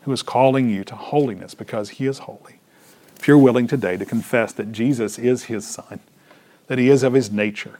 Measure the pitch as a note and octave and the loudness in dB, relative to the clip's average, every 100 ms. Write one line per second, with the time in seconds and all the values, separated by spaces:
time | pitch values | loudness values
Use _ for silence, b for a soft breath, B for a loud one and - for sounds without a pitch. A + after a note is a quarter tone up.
0 | - B2+ - B2 C3+ C3 B2+ G2 G2 G#2 | -4 -6 -2 2 4 4 0 -2 -6 -14
1 | - D3 C#3 F#2+ F#2+ - G#2+ A2+ G#2 - | -4 -2 0 -4 -14 -16 -10 -8 -8 -6
2 | C3+ C3+ - - - _ _ b b b | -6 -6 -12 -20 -20 _ _ b b b
3 | b b - D3 C3 A#2+ A#2+ C3+ G2+ F#2 | b b 6 8 8 6 0 -2 -2 -4
4 | G2 A#2 - B2 A2 - G#2+ A2 A#2+ C3 | -4 -6 -2 -2 -2 -4 -10 -4 -2 0
5 | G#2+ - A#2+ B2+ - A2+ G#2 - - - | -2 -2 -2 -2 -4 -10 -8 -14 -14 -18
6 | _ b b b b b b B2+ B2+ C#3 | _ b b b b b b 0 4 4
7 | B2+ B2+ A2+ G#2 G#2 G#2 - - | 4 2 0 -2 -4 -4 -16 -18